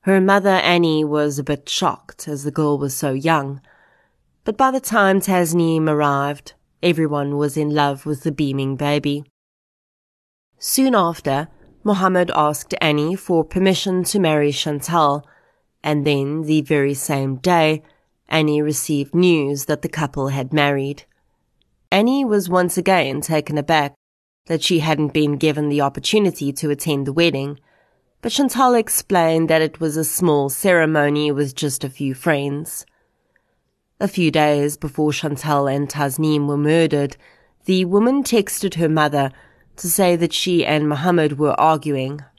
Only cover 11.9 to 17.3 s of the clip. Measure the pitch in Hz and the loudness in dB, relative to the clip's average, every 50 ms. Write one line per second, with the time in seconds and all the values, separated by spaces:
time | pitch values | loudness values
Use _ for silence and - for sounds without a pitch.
11.9 | 202 185 190 185 185 180 175 175 - 160 151 151 151 - - _ - - - 156 | 0 2 2 2 4 2 2 2 2 2 2 2 0 -4 -8 _ -4 -2 0 0
12.9 | 147 147 147 160 185 185 - - 180 165 156 - - 185 190 190 185 - - 196 | 2 2 0 -2 -4 -6 -2 0 0 0 0 0 0 2 2 2 2 2 -2 -2
13.9 | 185 185 175 - - 208 185 160 156 151 147 147 139 135 - 160 147 143 131 - | -2 -2 -2 0 0 0 2 2 2 2 2 0 0 -2 -4 -4 -6 -6 -6 -2
14.9 | 170 170 156 143 143 143 131 _ _ _ _ _ _ _ _ _ _ _ - 151 | 2 2 2 2 0 -2 -8 _ _ _ _ _ _ _ _ _ _ _ -4 -2
15.9 | 151 147 139 147 143 139 139 139 151 160 156 151 156 156 143 - 156 147 139 139 | -2 0 2 0 0 0 -2 -4 -4 -6 -2 0 0 0 2 2 0 2 2 0
16.9 | 143 135 - - 147 135 135 135 | -2 -4 -4 -4 -2 -2 -2 -4